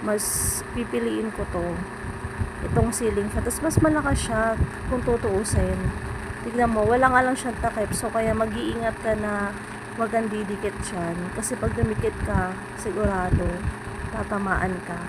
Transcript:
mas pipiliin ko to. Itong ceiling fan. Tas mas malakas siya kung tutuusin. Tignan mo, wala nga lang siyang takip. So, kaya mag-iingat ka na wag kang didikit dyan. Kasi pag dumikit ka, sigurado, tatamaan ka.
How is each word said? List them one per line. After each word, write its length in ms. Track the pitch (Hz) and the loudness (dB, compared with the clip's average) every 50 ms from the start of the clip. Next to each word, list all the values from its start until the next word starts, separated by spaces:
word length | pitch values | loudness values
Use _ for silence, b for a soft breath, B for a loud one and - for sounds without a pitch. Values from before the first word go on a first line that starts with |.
| 208 | 0
mas 160 | 208 208 214 214 - - - - - - - - - - 240 | 0 0 0 0 0 0 0 0 0 0 -2 -6 -4 -4 -4
pipiliin 560 | 233 214 - 240 226 233 220 220 220 220 208 | -4 -2 0 0 0 0 0 0 -2 -2 -2
ko 80 | - 202 - | -4 -4 -2
to. 160 | - 180 170 175 170 175 185 - - - - - - - - - - - - - - - - - | -2 -2 -2 -2 -2 -4 -6 -6 -8 -8 -8 -8 -8 -6 -8 -8 -4 -4 -4 -4 -4 -6 -4 0
Itong 240 | - 233 226 233 226 | 4 4 4 4 2
ceiling 320 | - 247 220 202 202 202 208 202 | 0 0 2 2 2 0 0 -2
fan. 80 | 220 208 | -2 -2
Tas 160 | 240 240 - | -2 -2 0
mas 240 | - 320 320 - 320 | 0 4 4 6 6
malakas 480 | 311 311 302 285 277 277 - - - | 6 6 4 2 2 2 2 0 0
siya 240 | 233 220 220 226 226 220 - - - - - | 0 2 2 2 2 2 0 -2 -2 -8 -4
kung 160 | - 247 247 247 | -2 -2 0 2
tutuusin. 720 | - 240 233 - 226 196 190 220 - - 190 185 185 185 185 185 - - - - - - - - - - - - | 2 2 2 2 2 2 2 0 2 2 2 2 2 0 0 0 -2 -2 -2 -6 -6 -6 -6 -6 -8 -8 -6 -6
Tignan 240 | 240 226 240 240 233 | -4 0 2 2 4
mo, 160 | 226 220 208 | 4 4 4
wala 240 | 214 233 247 262 262 | 4 6 6 6 6
nga 120 | 254 247 254 | 6 6 4
lang 80 | 254 262 | 4 2
siyang 240 | 262 - 254 220 - | 0 -2 -4 -4 -2
takip. 320 | - 226 220 226 208 196 | -2 -2 0 0 -2 0
So, 240 | 185 180 - 220 214 | -2 -2 -2 -2 0
kaya 160 | 226 226 220 | 2 2 2
mag-iingat 640 | 220 220 226 220 214 226 240 - - 233 226 226 220 - - | 4 2 2 0 0 -2 -2 -2 -2 0 -2 -2 -4 -2 0
ka 160 | 220 220 214 | 0 0 0
na 320 | 214 208 208 202 202 202 202 - - - - - - - - - | 0 -2 0 -2 -2 -2 -4 -6 -10 -10 -12 -12 -12 -10 -4 -2
wag 160 | 226 220 226 | -2 2 2
kang 160 | 226 226 220 | 0 0 0
didikit 440 | 208 214 214 202 208 196 - 202 196 - - | -2 -2 -2 -4 -4 -2 -2 -4 -4 -4 -6
dyan. 320 | - - 180 170 170 170 175 175 180 - | -4 -4 -4 -2 -2 -2 -4 -4 -4 -4
Kasi 240 | 240 214 - 254 220 | -4 -4 -4 -2 0
pag 160 | - 220 214 | 0 0 2
dumikit 400 | 226 233 226 214 - - 220 208 - - | 2 2 2 2 0 0 0 0 0 -2
ka, 320 | - 208 196 185 185 190 190 - - - - | 2 2 2 2 2 -2 -6 -8 -10 -10 -6
sigurado, 680 | - 226 180 190 214 202 196 185 180 180 175 165 175 170 175 180 - - - - - - - - - - - | -6 -4 -2 2 2 2 2 2 2 2 2 2 2 0 -2 -2 -4 -4 -6 -6 -8 -10 -8 -8 -8 -6 -4
tatamaan 640 | 220 202 - 214 202 202 196 180 - 175 190 185 175 - | -4 -4 -2 -2 -2 0 2 2 2 2 0 0 -2 -6
ka. 120 | - 175 170 175 | -6 -6 -6 -6